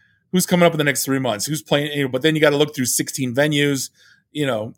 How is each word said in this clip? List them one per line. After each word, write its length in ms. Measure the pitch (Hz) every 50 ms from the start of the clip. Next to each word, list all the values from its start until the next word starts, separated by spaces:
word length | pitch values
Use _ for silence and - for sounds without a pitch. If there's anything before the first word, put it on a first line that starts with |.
| _ _ _ _ _ _
"Who's 140 | - 185 175
coming 200 | - 185 175 170
up 60 | 170
in 60 | 160 156
the 60 | 147
next 200 | 143 131 - -
three 140 | 135 135 135
months? 280 | 131 120 107 104 -
Who's 160 | 143 156 151
playing?" 300 | - - 156 143 147 151
You 120 | 147 143 139
know, 40 | 131
but 140 | 127 127
then 120 | 135 160 156
you 60 | 156
gotta 160 | 156 147 147
look 180 | 143 156 151 -
through 100 | - 127
sixteen 480 | 120 - - 139 - - - 131 127 117
venues. 560 | 135 147 156 151 143 143 143 139 131 - - _ _ _ _ _ _ _ _
You 160 | - 151 147
know, 280 | 135 120 110 107 127 -